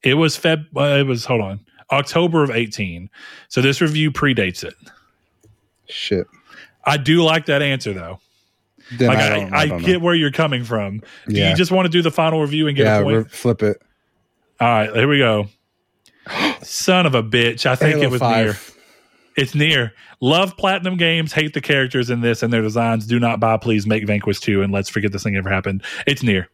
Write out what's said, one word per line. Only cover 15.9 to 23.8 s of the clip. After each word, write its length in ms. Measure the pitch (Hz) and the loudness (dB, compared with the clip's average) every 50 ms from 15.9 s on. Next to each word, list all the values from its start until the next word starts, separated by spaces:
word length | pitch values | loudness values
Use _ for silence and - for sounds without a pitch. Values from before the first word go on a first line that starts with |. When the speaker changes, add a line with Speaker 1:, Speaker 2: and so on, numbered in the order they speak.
| _ _ _ _ _ _ _ | _ _ _ _ _ _ _
Speaker 1:
<gasps> 340 | - - - - 302 262 - | -10 -6 -4 -2 -2 -4 -6
Son 440 | - - - - - - 185 180 180 | -12 -10 -8 -4 0 2 2 4 4
of 80 | 156 131 | 2 2
a 80 | 120 | 0
bitch. 420 | 113 110 110 123 117 117 113 120 - | 0 2 0 2 2 2 0 0 0
I 100 | 139 127 | 0 0
think 200 | - - 151 156 | 2 2 2 2
Speaker 2:
Halo 100 | 151 143 | 2 0
Speaker 1:
it 60 | 131 | 0
was 100 | 127 123 | 0 0
Speaker 2:
five. 240 | 123 117 113 113 113 | 0 2 2 2 2
Speaker 1:
Nier. 120 | 107 104 98 - - - _ _ _ _ _ _ _ _ _ _ _ _ - | 0 -2 -6 -10 -20 -20 _ _ _ _ _ _ _ _ _ _ _ _ -4
It's 120 | 139 131 - | -4 -2 0
Nier. 380 | 147 147 160 156 135 120 113 - _ - - - _ | 0 2 2 2 2 0 -2 -6 _ -20 -20 -12 _
Love 340 | 127 123 156 170 196 190 180 - | 0 2 2 2 2 0 -2 -2
Platinum 400 | - 190 190 190 170 185 185 175 | -2 0 0 0 -2 -4 -2 0
Games. 340 | 170 165 165 165 160 156 | 0 0 0 0 -2 -2
Hate 220 | - - 156 151 - | -2 -2 -2 -2 -4
the 60 | 151 | -6
characters 480 | 135 - 147 139 131 127 - 131 120 120 | -2 0 0 0 0 0 0 -2 -2 -2
in 100 | 127 120 | -2 0
this 220 | 117 120 113 - | 0 0 0 0
and 100 | - 117 | 0 0
their 100 | 120 113 | 0 0
designs. 440 | 110 110 104 117 117 117 113 110 107 | 0 0 0 0 0 0 0 -2 -2
Do 120 | 110 117 120 | -2 0 0
not 220 | 120 117 117 110 | 0 0 0 0
buy, 160 | 113 113 113 | 2 2 2
please. 300 | 110 - 117 110 107 | 0 0 0 0 0